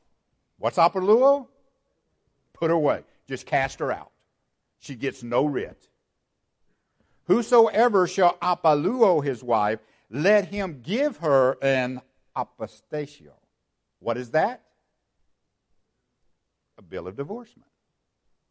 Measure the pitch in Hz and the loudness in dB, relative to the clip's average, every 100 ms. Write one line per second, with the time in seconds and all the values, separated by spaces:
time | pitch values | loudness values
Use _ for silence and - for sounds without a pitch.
0 | _ _ _ _ _ - - - 165 190 | _ _ _ _ _ -6 -2 2 2 2
1 | 185 226 269 285 233 _ _ _ _ _ | 2 4 4 2 -2 _ _ _ _ _
2 | _ _ _ _ _ - 165 170 147 101 | _ _ _ _ _ -6 -2 2 0 -2
3 | - _ - 131 - 143 135 - 143 92 | -6 _ -12 -10 -4 -2 -2 -6 -6 -6
4 | 73 _ _ _ _ _ _ _ - 123 | -10 _ _ _ _ _ _ _ -16 -8
5 | 131 - 120 120 147 131 82 - _ _ | -6 -6 -2 0 0 -2 -6 -14 _ _
6 | _ _ _ _ _ _ _ _ _ _ | _ _ _ _ _ _ _ _ _ _
7 | _ _ - 226 233 240 220 202 240 202 | _ _ 0 0 4 4 4 4 2 2
8 | 175 - 175 - 175 175 165 147 165 254 | 0 2 0 2 -4 0 2 2 0 2
9 | 214 165 143 120 120 113 104 110 _ _ | 2 2 -2 -6 0 0 0 -4 _ _
10 | - 123 175 208 185 202 190 139 117 233 | -12 -2 2 2 0 -8 -8 -10 -6 -2
11 | 294 220 165 135 127 135 139 131 127 127 | -2 -2 2 4 2 0 0 0 -2 -6
12 | - _ _ 135 123 - 110 - - 151 | -14 _ _ -8 -8 -8 -14 -14 -12 -10
13 | 143 - 73 _ _ _ _ _ _ _ | -10 -14 -20 _ _ _ _ _ _ _
14 | 101 117 120 156 208 247 _ _ _ _ | -6 -6 -2 0 -2 -4 _ _ _ _
15 | _ _ _ _ _ _ _ _ _ _ | _ _ _ _ _ _ _ _ _ _
16 | _ _ _ _ _ _ _ - 90 92 | _ _ _ _ _ _ _ -20 -14 -12
17 | 87 113 143 233 240 _ _ _ _ _ | -10 -10 -10 -12 -16 _ _ _ _ _
18 | _ _ _ _ _ | _ _ _ _ _